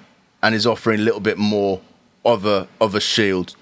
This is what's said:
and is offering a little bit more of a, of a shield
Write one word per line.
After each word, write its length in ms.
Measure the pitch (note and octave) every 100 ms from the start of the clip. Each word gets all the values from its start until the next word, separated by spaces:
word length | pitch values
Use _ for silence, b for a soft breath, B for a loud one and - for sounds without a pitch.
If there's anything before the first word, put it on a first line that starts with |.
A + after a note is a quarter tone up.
| - _ _ _
and 120 | G#2+
is 120 | A2 A#2
offering 340 | A2 A2+ G#2+
a 20 |
little 180 | A2 G#2
bit 180 | G2+ F#2+
more 420 | G#2 G#2 G2+ F#2 - _ _ _
of 200 | - A2+
a, 240 | G2+ G2+ - -
of 140 | A2
a 60 | G2+
shield 540 | - - G#2 F#2 F2+ -